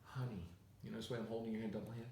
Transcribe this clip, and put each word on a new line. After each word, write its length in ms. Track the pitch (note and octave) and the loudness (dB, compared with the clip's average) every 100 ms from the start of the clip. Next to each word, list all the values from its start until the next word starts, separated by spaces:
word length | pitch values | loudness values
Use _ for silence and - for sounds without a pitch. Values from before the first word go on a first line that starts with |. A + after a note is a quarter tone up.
Honey. 380 | - C3 B2 G2+ E2+ - - - | -4 0 2 2 -4 -8 -16 -12
You 80 | - | -4
notice 180 | A2 A2 | -2 0
why 80 | - | 0
I'm 100 | G#2+ | 2
holding 240 | A2+ A2+ | 2 2
your 100 | A2 | 2
hand, 120 | A2+ | 2
double 180 | G#2 G2+ | 2 0
hand? 160 | A#2 A#2+ | -2 -4